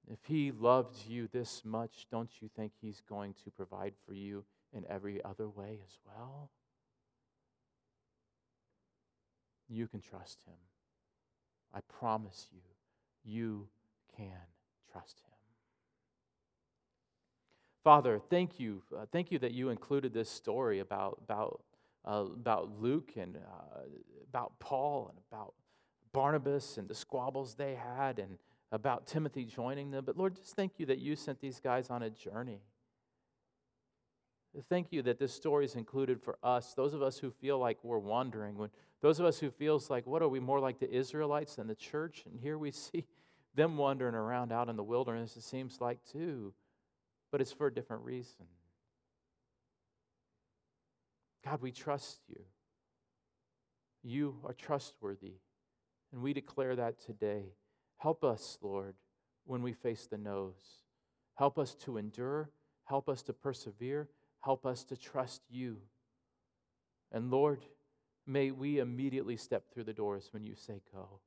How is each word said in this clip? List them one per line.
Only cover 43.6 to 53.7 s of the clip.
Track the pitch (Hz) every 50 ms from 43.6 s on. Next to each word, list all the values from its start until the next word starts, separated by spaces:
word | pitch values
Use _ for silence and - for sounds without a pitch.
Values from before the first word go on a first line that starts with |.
| 151 165 160
wandering | 143 139 135 135 131 127 123 117
around | 113 110 113 123 123 120 117 113
out | 117 120 117
in | 117
the | 107 101
wilderness, | 107 120 123 131 120 113 113 117 110 -
it | 120 113
seems | - - 131 131 123 - -
like, | 123 120 117 117 _ -
too. | - 147 165 175 151 123 104 98 95 _ _ _ _ _ _ _ _ _ _ _ _ _ _ _
But | - 143
it's | 131 -
for | - - 151
a | 139 120
different | 131 117 - 110 113 117
reason. | 123 127 127 123 - - - 87 85 90 _ _ _ _ _ _ _ _ _ _ _ _ _ _ _ _ _ _ _ _ _ _ _ _ _ _ _ _ _ _ _ _ _ _ _ _ _ _ _ _ _ _ _ _ _ _ _ _ _ _ _ _ _ _ _ _ _ -
God, | 131 147 143
we | 123 127
trust | 127 - - 151 143 139 - - - - _
you. | - - - 92 92 _ _ _ _ _ _ _ _ _ _ _ _ _ _ _ _ _ _ _ _ _ _ _ _